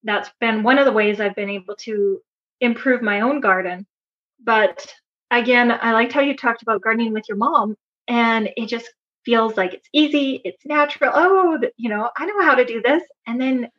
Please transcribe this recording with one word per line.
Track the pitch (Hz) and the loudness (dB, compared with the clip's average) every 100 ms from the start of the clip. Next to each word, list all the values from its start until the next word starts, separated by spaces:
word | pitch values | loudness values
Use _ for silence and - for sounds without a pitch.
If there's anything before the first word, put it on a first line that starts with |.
that's | 220 202 - - | -4 -4 -4 -4
been | 226 214 | -2 0
one | 220 269 | 2 4
of | 269 | 4
the | |
ways | 214 208 208 | 4 0 0
I've | 202 196 | -4 -4
been | 202 | -8
able | 202 185 202 | -8 -10 -14
to | - 107 101 95 _ _ _ - | -8 -2 -2 -2 _ _ _ -4
improve | 247 233 269 247 | -2 0 0 0
my | 214 202 | 0 0
own | 233 294 | 0 0
garden. | 214 185 180 180 202 _ _ _ _ _ | 0 0 0 -8 -14 _ _ _ _ _
But | 233 220 202 - - - _ _ - | 0 2 2 -2 -18 -20 _ _ -2
again, | 240 240 247 240 | 0 2 2 4
I | - 233 | 2 0
liked | 226 247 | 2 2
how | 294 | 2
you | 277 277 | 0 0
talked | 240 233 | -2 -2
about | 226 214 | -4 -2
gardening | 226 226 226 | 0 0 0
with | 214 214 | -4 -6
your | 202 | -2
mom, | 254 311 214 214 _ _ - | 0 2 0 -6 _ _ -4
and | 240 233 226 214 - | 0 2 0 -2 -6
it | 220 | -6
just | 233 - _ _ _ - | -8 -10 _ _ _ 0
feels | 233 226 214 | 2 2 0
like | 185 | -4
it's | - _ | -6 _
easy, | 294 294 294 269 262 | 0 2 2 -2 -4
it's | 185 - 285 | -8 -12 -4
natural. | 294 294 - 269 | 0 0 0 0
"Oh, | 294 359 381 359 311 | 2 4 4 2 0
th-, | 233 - | -4 -4
you | 226 | -6
know, | 208 233 - | -4 -4 -6
I | 339 | -6
know | 415 | 0
how | 330 262 | 2 4
to | 240 | 2
do | 226 | 0
this." | 226 320 - _ - | 0 0 -2 _ -8
And | 240 | -4
then | 262 254 233 | -2 -2 -4